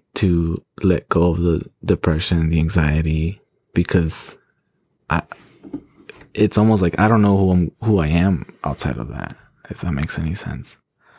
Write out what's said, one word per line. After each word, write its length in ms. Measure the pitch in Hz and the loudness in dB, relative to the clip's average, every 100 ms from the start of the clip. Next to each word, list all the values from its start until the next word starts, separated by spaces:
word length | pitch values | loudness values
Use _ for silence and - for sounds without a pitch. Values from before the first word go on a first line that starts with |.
| _ | _
to 480 | - 98 85 82 85 - - | -2 0 2 0 -4 -10 -2
let 260 | 95 87 - | 0 0 0
go 220 | 82 87 | 2 2
of 80 | 85 | 2
the 240 | 87 80 - _ | 0 0 -4 _
depression 540 | - 85 - 80 - 85 | -2 0 0 0 0 0
and 120 | 80 | 2
the 60 | 82 | 0
anxiety 840 | 80 85 76 78 80 78 82 98 _ _ _ | 0 0 2 0 0 0 -2 -6 _ _ _
because 640 | - 85 92 80 - - - _ _ _ _ _ _ - | -2 0 0 0 -4 -14 -20 _ _ _ _ _ _ -6
I, 120 | 76 - - - _ - - - _ - - - | -6 -6 -16 -20 _ -18 -18 -18 _ -20 -20 -10
it's 240 | - 104 - | -2 0 2
almost 240 | 110 107 | 2 4
like 160 | 87 - | 0 2
I 80 | 107 | 2
don't 160 | 110 | 4
know 140 | 104 98 | 4 4
who 140 | 95 | 4
I'm, 200 | 90 85 - | 2 0 -2
who 140 | 110 101 | 0 2
I 100 | 76 | 2
am 440 | 85 95 87 - - | 2 2 0 -6 -10
outside 320 | - - - 58 | -8 -6 -6 -6
of 120 | 57 | -8
that, 280 | 69 50 - _ _ - | -10 -12 -14 _ _ -16
if 120 | - | -10
that 100 | 90 | -6
makes 260 | 71 80 - | -4 -4 -4
any 160 | 80 | -6
sense. 420 | 92 - - - - _ _ _ | -6 -8 -12 -14 -20 _ _ _